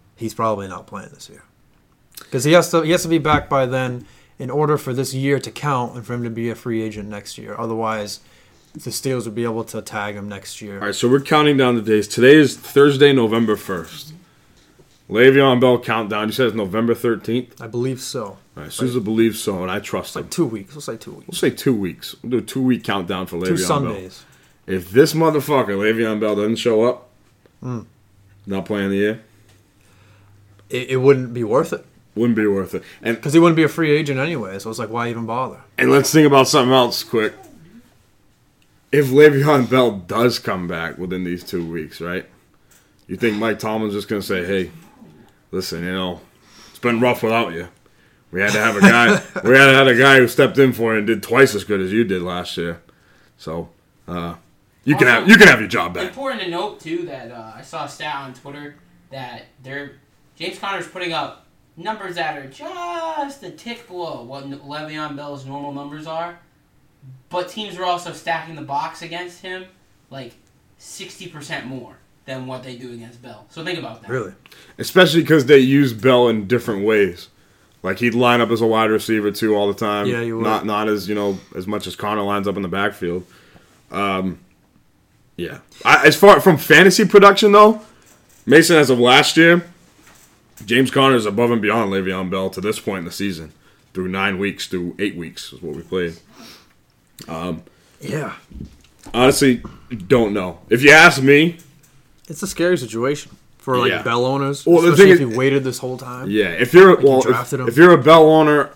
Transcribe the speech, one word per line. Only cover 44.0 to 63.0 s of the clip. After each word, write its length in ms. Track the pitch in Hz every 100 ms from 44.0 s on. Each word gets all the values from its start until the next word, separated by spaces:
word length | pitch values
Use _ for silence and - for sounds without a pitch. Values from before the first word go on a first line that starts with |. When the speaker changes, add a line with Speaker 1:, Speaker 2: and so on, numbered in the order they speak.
| 101
Speaker 2:
gonna 140 | 104
say, 240 | 95 92 87
"Hey, 260 | 98 85 - - _ - - _ _ _
listen, 320 | 92 92 82
you 80 | 87
know, 300 | 92 92 85 _ _ _ - -
it's 100 | -
been 200 | 120 113
rough 220 | 123 -
without 300 | 113 113 98
you. 140 | 82 87 _ _ _ _ _ _
We 100 | 87
had 100 | 101
to 80 | 107
have 160 | 110 107
a 40 |
guy. 400 | 190 117 117 202 -
Speaker 1:
<laughs> 100 | 185
Speaker 2:
We 140 | - 135
had 100 | 139
to 60 |
have 140 | 135 135
a 80 | 120
guy 220 | 139 135
who 100 | 117
stepped 300 | - 127 131
in 160 | 135
for 220 | 104 113 110
it 40 |
and 80 | 104
did 140 | 104
twice 300 | - 120 135 104
as 80 |
good 180 | 104 101
as 100 | 92
you 120 | 107
did 180 | 104 92
last 360 | 90 90 87 -
year. 240 | 85 82 _ _ _ _ _ _
So, 320 | - 85 85 _ _ _ -
uh, 280 | 87 85 85 _ _ _ _
you 120 | 131 147
can 120 | 123
Speaker 3:
Also, 120 | 117
Speaker 2:
have, 80 | 180
you 80 | 226
can 100 | 190
have 120 | 120
your 100 | 101
job 240 | 104 87
back." 140 | 90 -
Speaker 3:
important 340 | - 214 226
to 60 | 185
note 300 | 170 202 -
too 260 | 156 170 151
that, 240 | 139 117
uh, 200 | 117 113 127
I 60 |
saw 240 | 156 160 143
a 40 |
stat 260 | - 151 143
on 180 | 135
Twitter 420 | 127 139 143 143 - _ _ _
that 360 | 135 120 - - _
they're, 280 | 131 143 143 - _ _ _ _
James 220 | 175 180
Conner's 280 | 196 185 -
putting 260 | 185 175
up 320 | 160 135 - _ _ _ 160
numbers 400 | 208 208 190 170
that 220 | - 143
are 100 | 135
just 960 | - 320 359 349 339